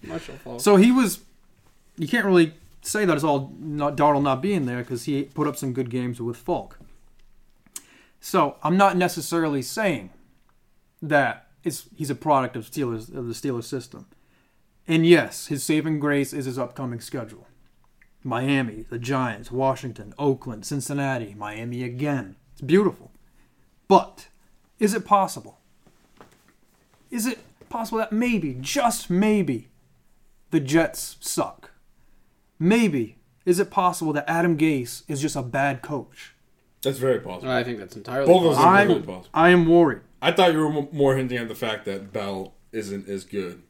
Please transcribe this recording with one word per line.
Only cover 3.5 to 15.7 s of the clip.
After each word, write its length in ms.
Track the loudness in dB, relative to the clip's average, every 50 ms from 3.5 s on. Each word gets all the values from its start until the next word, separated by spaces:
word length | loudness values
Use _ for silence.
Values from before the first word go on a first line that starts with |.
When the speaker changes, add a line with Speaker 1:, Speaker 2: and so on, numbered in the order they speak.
| -12 -12
Speaker 2:
not 360 | -10 -8 -6 -4 -4 -4 0
Darnold 280 | 2 4 4 4 4
not 180 | 2 0 0 0
being 240 | 0 -2 -2 -2 -2
there 180 | -4 -4 -6
'cause 220 | -8 -8 -8 -8 -6
he 200 | -4 -4 -4 -4
put 220 | -6 _ -4 -4
up 80 | -2 -2
some 180 | -4 -6 -6 -4
good 160 | -4 -4 -4
games 280 | -4 -4 -4 -4 -6 -6
with 200 | -6 -8 -8 -8
Faulk. 400 | -6 -6 -6 -6 -6 -12 -20 -20 -20 -20 -20 -20 _ -20 _ _ -20 -20 _ _ _ _ _ _ _ _ _ -20 _ _ _ _ _ _ _ _
So 360 | -12 -2 0 2 2 0 -2 -6
I'm 160 | -2 0 2 4
not 180 | 4 4 4
necessarily 640 | 2 0 0 -2 -6 -8 -4 -2 -2 0 0 -2 -4
saying 480 | -4 -6 -6 -2 -2 -2 -2 -4 -8 -14 -20 _ -20 _ _ _ _ _ _ _ _ _ _ _ _ _ _ _
that 460 | -6 0 2 2 2 2 -4 -8 _ _ _ _
it's, 260 | _ -8 -8 -8 -14 -18 -10
he's 140 | -10 -6 -6
a 40 | -6
product 420 | -6 0 2 2 2 2 -2 -6
of 80 | -10 -12 -10
Steelers, 440 | -6 -6 -4 -4 -4 -6 -10 -10 -12
of 120 | -10 -8
the 80 | -8 -10
Steelers 300 | -6 -6 -4 -4 -4 -6
system. 420 | -8 -8 -10 -10 -12 -20 -20 -20 _ _ _ _ _ _ _ _ _ _ _ _ _ _ _ _ 0
And 180 | 2 4 8
yes, 420 | 8 8 6 6 0 -8 -14 -8 -8
his 140 | -8 -8
saving 380 | -2 0